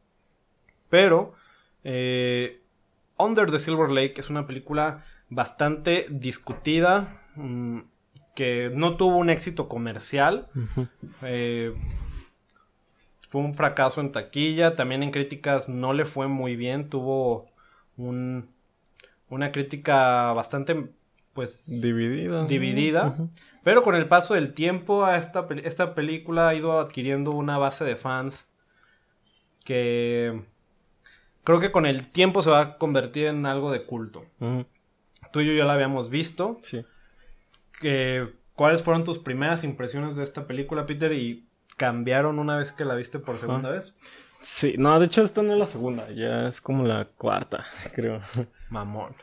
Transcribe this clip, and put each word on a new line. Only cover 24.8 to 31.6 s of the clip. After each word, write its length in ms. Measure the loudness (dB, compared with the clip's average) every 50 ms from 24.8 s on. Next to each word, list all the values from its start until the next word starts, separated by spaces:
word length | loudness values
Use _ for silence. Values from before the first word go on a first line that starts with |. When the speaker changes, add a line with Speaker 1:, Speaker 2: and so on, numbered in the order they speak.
| 0 0 2 4 4
Speaker 1:
a 120 | 4 2 2
esta 300 | 0 -2 -4 -4 -4 -4
pel-, 140 | -6 -6 -6
esta 300 | -4 -2 -2 -2 -2 -2
película 540 | -2 -2 -2 -4 -6 -6 -2 2 4 4 4
ha 60 | 4
ido 240 | 2 0 0 2 0
adquiriendo 520 | 0 -2 -4 -6 -4 -2 -2 0 0 -2
una 260 | -2 -2 -2 0 0 2
base 260 | 0 0 0 -2 -4
de 100 | -4 -4 -4
fans 500 | -4 -4 -4 -4 -4 -6 -10 -12 -18 _ _ _ _ _ _ _ _ _ _ _ _ _ _ _ _ _ _ _ _ _ _ _ -8
que 800 | -4 -2 0 0 2 0 0 0 0 0 0 -2 -2 -4 -6 -10 -16 _ _ _ _ _ _ _ _ _ _ _ _ _ _ _ _ _ _ 2
creo 160 | 4 4
que 120 | 4